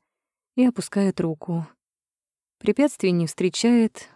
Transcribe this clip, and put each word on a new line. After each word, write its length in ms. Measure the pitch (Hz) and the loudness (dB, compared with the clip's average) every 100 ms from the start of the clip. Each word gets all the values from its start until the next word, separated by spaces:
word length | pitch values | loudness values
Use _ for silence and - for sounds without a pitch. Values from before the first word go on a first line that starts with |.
| _ _ _ _ _ - | _ _ _ _ _ 0
и 80 | 247 | 0
опускает 560 | 220 - 202 196 - | 0 -4 0 0 0
руку. 460 | 165 156 - 170 160 _ _ _ _ _ _ _ _ _ | -4 -4 -6 -6 -6 _ _ _ _ _ _ _ _ _
Препятствий 540 | 220 208 285 - 185 | -2 2 0 0 0
не 160 | 175 160 | 0 -2
встречает, 840 | - 180 - 233 240 220 - - | -2 -2 0 2 4 2 -4 -20